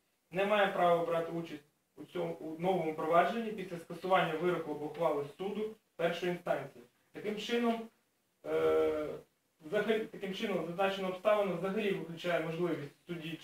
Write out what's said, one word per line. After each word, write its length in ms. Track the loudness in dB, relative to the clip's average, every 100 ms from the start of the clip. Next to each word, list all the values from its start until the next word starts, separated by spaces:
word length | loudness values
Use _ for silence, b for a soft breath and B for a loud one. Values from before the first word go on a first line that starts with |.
| _ _ -8
не 160 | -2 2
має 260 | 4 2
права 340 | 4 4 6 4
брати 260 | 0 0
участь 320 | -4 -6 -10 -16 _ _ -18
у 80 |
цьому, 300 | -10 -4 -4
у 240 | -4 -8 -2
новому 360 | 0 2 0
провадженні 580 | -2 4 6 4 2 -4
після 260 | -6 -8 -10
скасування 560 | -10 -6 4 4 4
вироку 360 | 2 0 0 -2
або 140 | -6
ухвали 400 | -6 0 2 2 -2 -6
суду 360 | -4 -4 -6 -8 _ -2
першої 360 | -2 0 -2
інстанції. 520 | -2 0 -2 -2 -14 -20 _ _
Таким 240 | -8 -6 -4
чином, 520 | -2 0 2 0 -4 _ _ _ _ _ -2
е, 640 | 2 4 4 4 0 -4 -8 -14 _ _ _
взагалі, 440 | -4 -2 2 0
таким 300 | -2 -8 -6
чином, 320 | -4 -2 -2 -2
зазначена 420 | 0 0 0 -4
обставина 460 | 0 2 4 2
взагалі 360 | 0 -2 0 0
виключає 560 | -2 -4 -6 -2 0 0
можливість 600 | -2 -2 -2 -6 -14 -10
судді 300 | -8 -8 -10